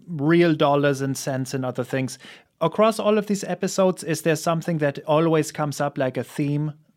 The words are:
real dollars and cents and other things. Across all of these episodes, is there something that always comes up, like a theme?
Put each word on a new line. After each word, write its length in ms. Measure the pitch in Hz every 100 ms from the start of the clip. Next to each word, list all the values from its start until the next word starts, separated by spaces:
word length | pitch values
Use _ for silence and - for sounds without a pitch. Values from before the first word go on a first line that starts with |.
| -
real 480 | 160 147 170 170
dollars 460 | 156 147 143 143 135
and 160 | 139 131
cents 380 | 147 131 131
and 100 | 135
other 180 | 127 123
things. 360 | 120 135 127 - - - _ -
Across 400 | 165 - 220 220
all 180 | 208 214
of 80 | 208
these 160 | 196
episodes, 600 | - 180 185 - 185 180
is 180 | 160 156
there 140 | 165 151
something 420 | 175 165 175 160
that 200 | 147 139 -
always 440 | 151 165 160 151
comes 300 | - 151 139
up, 180 | 143 147
like 180 | 131 127
a 40 |
theme? 500 | 117 - 143 147 151 147 _